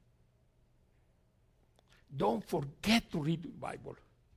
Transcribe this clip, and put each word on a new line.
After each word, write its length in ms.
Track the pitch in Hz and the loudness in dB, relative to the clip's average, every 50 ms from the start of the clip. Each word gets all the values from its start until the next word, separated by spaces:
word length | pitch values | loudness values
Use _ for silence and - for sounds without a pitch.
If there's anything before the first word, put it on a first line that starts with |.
| _ _ _ _ _ _ _ _ _ _ _ _ _ _ _ _ _ _ _ _ _ _ _ _ _ _ _ _ _ _ _ _ _ _ _ _ _ _ - - _ - 143 | _ _ _ _ _ _ _ _ _ _ _ _ _ _ _ _ _ _ _ _ _ _ _ _ _ _ _ _ _ _ _ _ _ _ _ _ _ _ -20 -20 _ -10 -4
Don't 260 | 135 185 208 233 220 - | 0 2 2 2 0 -2
forget 640 | - - 160 143 139 151 - - 202 226 233 - - - | -2 -2 -2 -2 -4 -8 -2 4 4 4 4 4 2 -4
to 100 | 170 143 | -2 0
read 220 | 156 170 160 175 | 0 0 -2 -4
the 60 | - | -8
Bible. 460 | - - - - - - - - - - - - _ _ _ _ _ | -12 -10 -8 -8 -8 -8 -10 -12 -14 -14 -16 -20 _ _ _ _ _